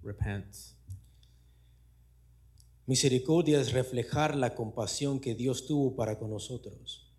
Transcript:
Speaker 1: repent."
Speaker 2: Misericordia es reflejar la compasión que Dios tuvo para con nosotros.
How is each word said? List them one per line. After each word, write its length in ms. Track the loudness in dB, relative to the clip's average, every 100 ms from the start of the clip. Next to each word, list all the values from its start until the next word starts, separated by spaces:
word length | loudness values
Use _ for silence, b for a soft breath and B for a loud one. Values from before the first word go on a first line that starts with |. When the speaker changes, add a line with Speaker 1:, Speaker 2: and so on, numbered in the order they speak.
Speaker 1:
repent." 440 | -12 -6 -4 -4 -8 -16 -20 -20 -16 -16 b b b b b b b b b -20 _ _ _ -20 -20 -20 -20 _ 0
Speaker 2:
Misericordia 760 | 2 4 4 4 4 6 4
es 100 | 4
reflejar 640 | 2 0 -2 -2 0 2 2
la 200 | 0 -2
compasión 640 | -6 -4 -4 -2 -2 -2
que 160 | -2 -2
Dios 320 | 0 -2 0
tuvo 280 | 2 2 0
para 220 | -2 -2
con 140 | -6
nosotros. 760 | -8 -8 -10 -12 -16 -14 -16 -18